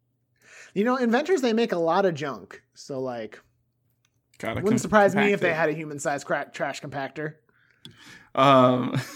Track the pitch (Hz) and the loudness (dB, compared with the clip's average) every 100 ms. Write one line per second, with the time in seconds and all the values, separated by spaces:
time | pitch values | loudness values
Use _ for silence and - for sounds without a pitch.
0 | _ _ _ _ _ - - 180 226 262 | _ _ _ _ _ -20 -8 -2 0 0
1 | 233 240 311 370 247 220 226 180 165 180 | 0 0 0 0 2 0 0 0 2 2
2 | 190 143 147 107 95 - _ - - 135 | 2 0 -6 -10 -16 -20 _ -20 -12 -8
3 | 127 120 107 - _ _ _ _ _ _ | -8 -8 -12 -16 _ _ _ _ _ _
4 | _ _ _ - 110 113 190 220 185 214 | _ _ _ -12 -8 -4 0 0 2 4
5 | 196 190 202 202 180 160 160 156 151 147 | 4 4 2 2 0 0 -2 -2 -8 -8
6 | 156 143 - 151 139 - 151 131 147 143 | -6 -6 -4 -6 -6 -8 -8 -8 -10 -10
7 | 135 156 151 151 _ _ _ _ - - | -10 -10 -12 -12 _ _ _ _ -20 -20
8 | - - _ - 139 131 123 127 127 131 | -20 -20 _ 2 6 8 6 4 0 -4
9 | - | -6